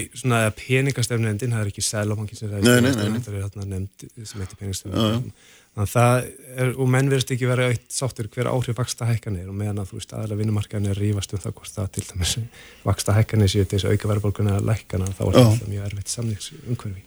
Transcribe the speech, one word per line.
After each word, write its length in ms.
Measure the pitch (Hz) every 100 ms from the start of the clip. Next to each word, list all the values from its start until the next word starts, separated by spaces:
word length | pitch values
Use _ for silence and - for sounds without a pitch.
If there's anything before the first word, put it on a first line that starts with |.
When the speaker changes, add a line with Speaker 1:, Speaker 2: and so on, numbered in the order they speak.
| 104 -
Speaker 1:
svona, 220 | 131 117 110
eða 80 | 104
peningastefnunefndin, 920 | - 127 139 127 117 120 113 104 127
það 80 | 117
er 80 | 104
ekki 140 | 98 107
Seðlabankinn 540 | 107 104 107 104 -
sem 100 | 107
ræður 140 | 101
Speaker 2:
Nei, 80 | 101
nei, 100 | 123
nei, 80 | 123
nei. 140 | 127
Speaker 1:
peningastefnunefndin, 200 | 104 113
það 120 | 120 101
er 140 | 101
þarna 160 | 104 98
nefnd 600 | 95 98 - - - 107
sem 160 | 107
heitir 160 | 92 -
peningastefnunefndin. 680 | 98 92 - 92 110 113 117
Speaker 2:
Já, 40 |
já. 280 | - - - _
Speaker 1:
Þannig 180 | - 101
að 60 |
það 220 | 120 120 123 - - - 131
er, 80 | 127 120
og 100 | 131
menn 200 | 127 139
virðast 220 | 135 127 127
ekki 120 | 123
vera 200 | 123 127
eitt 220 | 117 -
sáttir 340 | - 131 - 110
hver 160 | - 120
áhrif 300 | 127 120 120
vaxtahækkanir 680 | 127 - 117 113 - 98 92
og 40 | 98
meðan 240 | 104 104
að, 60 | 92
þú 80 | 110
veist, 160 | - 123
aðallega 220 | 110 104
vinnumarkaðin 480 | 110 104 101 107 101
er 60 | 98
að 60 |
rífast 300 | 104 101 -
um 100 | 98
það 100 | -
hvort 220 | - - -
það 140 | 98
til 120 | - -
dæmis 240 | - 85 - 117 - - - -
vaxtahækkanir 680 | 104 - 104 110 107 101
séu 140 | 104 95
til 80 | 101
þess 80 | 104
að 80 |
auka 160 | 104 107
verðbólguna 460 | 104 104 98 104 101
eða 80 | 110
lækka 320 | 107 - 92
hana, 160 | 92
þá 80 | 95
er 160 | 104 101
Speaker 2:
Já. 80 | 123
Speaker 1:
það 240 | 113 101
mjög 160 | 101 101
erfitt 280 | 104 - -
samningsumhverfi. 880 | 117 104 - 156 139 120 104 95